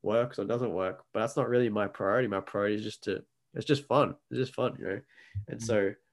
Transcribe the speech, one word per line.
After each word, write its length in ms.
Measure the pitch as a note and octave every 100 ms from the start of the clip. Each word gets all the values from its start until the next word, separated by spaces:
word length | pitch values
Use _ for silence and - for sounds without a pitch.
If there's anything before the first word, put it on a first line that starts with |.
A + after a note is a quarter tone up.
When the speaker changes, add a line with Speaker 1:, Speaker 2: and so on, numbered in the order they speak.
Speaker 1:
works 340 | G#2 A2 B2 -
or 60 | G2+
doesn't 280 | A#2+ B2
work. 300 | F2 F#2+ - -
But 80 | -
that's 160 | A#2 -
not 100 | A#2
really 200 | B2 A#2+
my 180 | G#2 G2
priority. 400 | - G2 A#2 A#2+
My 140 | G2
priority 340 | F#2+ G#2 G#2 G#2+
is 80 |
just 200 | A2 - -
to, 180 | F#2+ - _ _
it's 120 | - -
just 220 | C#3 -
fun. 280 | C3+ A#2+ - -
It's 100 | B2
just 140 | B2+
fun, 220 | - A#2+ -
you 60 | -
know? 160 | G2 - _ - G2+ G#2
And 120 | A2
Speaker 2:
Mm. 40 |
Speaker 1:
so 300 | A2+ G#2+ G2 G#2 _